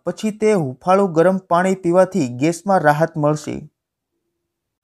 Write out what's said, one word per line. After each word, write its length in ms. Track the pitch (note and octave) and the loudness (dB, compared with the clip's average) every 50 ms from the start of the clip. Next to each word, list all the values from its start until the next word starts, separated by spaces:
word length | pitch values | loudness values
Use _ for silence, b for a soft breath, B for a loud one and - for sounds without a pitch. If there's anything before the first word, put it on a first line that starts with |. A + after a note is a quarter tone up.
| - | -10
પછી 240 | F3 F3 - - A3 | -10 -10 -6 -6 -6
તે 220 | G#3 G#3+ A3 G#3+ | -4 -2 0 0
હૂંફાળું 600 | G#3+ F#3+ D3+ C3 B2+ - - F3+ F#3 G3 G3+ F#3+ | 0 0 -2 -4 -6 -6 -2 0 2 2 2 0
ગરમ 260 | D#3+ D#3+ E3 F#3 F#3+ F#3 | 2 2 2 2 2 0
પાણી 360 | - - F3 E3+ F#3 F#3+ F#3+ | -2 -2 -2 0 0 0 -2
પીવાથી 540 | F#3 F#3+ E3+ E3+ F#3 F#3 F#3 F#3+ G3 C#3+ B2 | -2 -2 0 4 4 2 2 2 -4 -4 -4
ગેસમાં 520 | B2 B2 C#3 D#3+ E3+ E3+ - G3 G3 F#3 | -4 -2 -2 -2 -2 -4 -4 -2 -2 2
રાહત 380 | D3+ D3+ D3 D3+ E3 D#3+ - D#3+ | 2 2 2 2 0 -2 -2 -2
મળશે. 400 | D3 D3 D3+ D3 - - - C#3 D3+ D3+ _ _ _ _ _ _ _ _ _ _ _ _ _ _ _ _ _ _ _ _ _ _ | -2 0 -2 -2 -6 -10 -10 -10 -12 -16 _ _ _ _ _ _ _ _ _ _ _ _ _ _ _ _ _ _ _ _ _ _